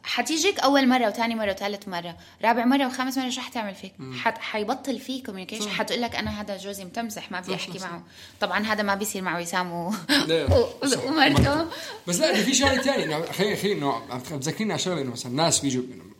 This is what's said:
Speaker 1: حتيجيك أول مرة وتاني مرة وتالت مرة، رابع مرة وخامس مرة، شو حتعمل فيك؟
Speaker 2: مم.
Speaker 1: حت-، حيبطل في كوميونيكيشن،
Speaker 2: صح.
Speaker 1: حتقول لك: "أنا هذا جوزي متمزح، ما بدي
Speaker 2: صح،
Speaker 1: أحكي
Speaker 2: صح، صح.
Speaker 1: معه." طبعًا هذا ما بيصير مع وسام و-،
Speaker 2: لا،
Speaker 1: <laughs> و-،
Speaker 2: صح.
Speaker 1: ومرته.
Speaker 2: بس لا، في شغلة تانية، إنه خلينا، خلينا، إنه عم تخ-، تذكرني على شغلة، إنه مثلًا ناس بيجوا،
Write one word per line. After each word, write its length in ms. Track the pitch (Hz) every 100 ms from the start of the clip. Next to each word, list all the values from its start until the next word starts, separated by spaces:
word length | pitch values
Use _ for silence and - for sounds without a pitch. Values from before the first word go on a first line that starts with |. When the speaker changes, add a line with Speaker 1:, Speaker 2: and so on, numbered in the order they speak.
Speaker 1:
حتيجيك 560 | - - 233 311 349 -
أول 280 | 269 277 262
مرة 200 | 254 226
وتاني 280 | 202 233 226
مرة 140 | 208
وتالت 380 | 190 202 202 -
مرة، 300 | 175 170 165 - -
رابع 220 | 220 233 247
مرة 220 | 277 262
وخامس 300 | 247 254 262
مرة، 120 | 254
شو 120 | 254
حتعمل 340 | 247 247 214 190
فيك؟ 180 | 190 -
Speaker 2:
مم. 140 | 131
Speaker 1:
حت-، 240 | 127 233 220
حيبطل 640 | - 220 208 262 - 233
في 220 | - 262
كوميونيكيشن، 440 | 240 190 185 220 208
Speaker 2:
صح. 60 |
Speaker 1:
حتقول 300 | 180 214 240
لك: 140 | 240 226
"أنا 260 | 214 208
هذا 160 | 208 196
جوزي 280 | 190 196 185
متمزح، 460 | 226 233 208 -
ما 80 | 185
بدي 100 | 180
Speaker 2:
صح، 40 |
Speaker 1:
أحكي 260 | 196 - 175
Speaker 2:
صح، 60 | 185
صح. 60 |
Speaker 1:
معه." 120 | 170 - - - -
طبعًا 200 | 202 180
هذا 240 | 214 214
ما 120 | 202 196
بيصير 260 | 208 196
مع 180 | 185 170
وسام 320 | 170 185 180
و-، 200 | 170 170 214 165 294 151
Speaker 2:
لا، 180 | 165 143
Speaker 1:
<laughs> 120 | 269
و-، 300 | 233 - 277
Speaker 2:
صح. 180 | 330 262
Speaker 1:
ومرته. 600 | 311 269 - - 294 330 - - - -
Speaker 2:
بس 120 | 175
لا، 140 | 311
في 200 | 214 202
شغلة 280 | 254 277 262
تانية، 220 | 277 254
إنه 220 | 160 151 170
خلينا، 300 | - 208 160
خلينا، 220 | 196 185
إنه 160 | 143
عم 260 | 117 - 123
تخ-، 200 | - 147
تذكرني 320 | 143 147 214
على 80 | 156
شغلة، 220 | 185 175
إنه 100 | 127
مثلًا 200 | 117 127
ناس 280 | 127 165 -
بيجوا، 240 | 143 127 123 - -